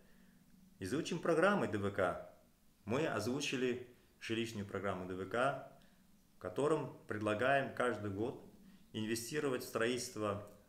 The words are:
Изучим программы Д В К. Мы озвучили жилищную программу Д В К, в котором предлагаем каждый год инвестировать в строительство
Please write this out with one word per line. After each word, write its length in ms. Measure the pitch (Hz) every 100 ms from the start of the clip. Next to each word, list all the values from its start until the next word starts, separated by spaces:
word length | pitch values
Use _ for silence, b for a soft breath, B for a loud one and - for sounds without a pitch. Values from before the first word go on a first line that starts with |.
| b b b b b - - -
Изучим 400 | 95 135 170 170
программы 500 | - 156 185 202 113
Д 80 | 107
В 120 | 98
К. 380 | 95 90 85 - - - _ - _
Мы 240 | - 127 160
озвучили 800 | 107 110 135 143 131 127 123 - B B B
жилищную 480 | - 110 113 110 98
программу 400 | 98 98 92 90
Д 80 | 92
В 140 | 95
К, 420 | 117 131 - - - b b b - - -
в 40 |
котором 580 | 92 117 147 156 139 - -
предлагаем 680 | 107 107 104 127 139 127
каждый 380 | - 123 107 104
год 320 | 98 120 - - - B B B
инвестировать 720 | 117 110 117 - 151 147 123
в 40 | -
строительство 800 | 110 117 123 - 107 107 101 - -